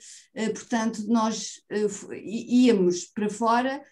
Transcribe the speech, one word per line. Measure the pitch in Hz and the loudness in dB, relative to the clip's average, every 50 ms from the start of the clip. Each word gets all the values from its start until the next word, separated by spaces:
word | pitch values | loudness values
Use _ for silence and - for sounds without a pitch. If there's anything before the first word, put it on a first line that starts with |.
| - - - - - _ - | -12 -18 -20 -20 -20 _ -8
eh, | 254 - 214 | -6 -4 -4
portanto, | - - - - 247 226 220 226 - - 208 | -4 -6 -6 -4 -2 0 0 -2 -4 -4 -2
nós, | 208 233 226 220 226 202 - - - - - _ - | 0 2 2 2 0 -2 -4 -8 -10 -12 -16 _ -8
eh, | 196 214 208 | -4 -2 -2
f-, | 196 190 - - - - | -2 -2 -6 -12 -14 -14
í-, | - - 180 214 233 - - 247 247 254 | -12 -10 -8 -8 -8 -2 2 4 6 6
íamos | 240 220 190 185 175 175 - - | 6 6 6 4 2 2 0 -4
para | - _ 208 214 208 | -10 _ -4 -4 -4
fora, | 202 - 233 226 233 240 262 269 269 294 - - | -2 -2 0 2 2 2 0 0 -4 -6 -10 -16